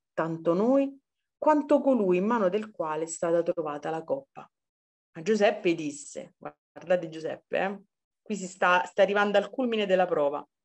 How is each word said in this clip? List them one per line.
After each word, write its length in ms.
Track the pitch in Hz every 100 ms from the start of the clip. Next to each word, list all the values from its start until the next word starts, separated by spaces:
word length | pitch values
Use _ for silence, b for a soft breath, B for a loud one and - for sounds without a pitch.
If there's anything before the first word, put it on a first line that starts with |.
| _
tanto 420 | - 165 165 165
noi 420 | 170 226 269 277 277 _ _ _ -
quanto 420 | - 302 294 285
colui 360 | 269 254 196 180
in 100 | 202
mano 220 | 233 190
del 240 | 202 214
quale 320 | - 160 156
è 20 | 165
stata 380 | - 170 170
trovata 460 | 165 170 156 147 160
la 120 | 160
coppa." 480 | 160 139 - - - _ _ _ _ _ _
Ma 80 | -
Giuseppe 540 | 160 214 196 - 185 165
disse, 580 | 151 143 - - - _
guardate 720 | 147 151 _ - 165 180 165
Giuseppe, 560 | 160 156 - - -
eh, 180 | 185 202 _ _ _ _
qui 120 | -
si 140 | 202 180
sta, 340 | - 185 180
sta 180 | - -
arrivando 360 | 190 202 208 202
al 120 | 196
culmine 360 | - 247 226 202
della 200 | 185 180
prova, 380 | 160 143 143 - _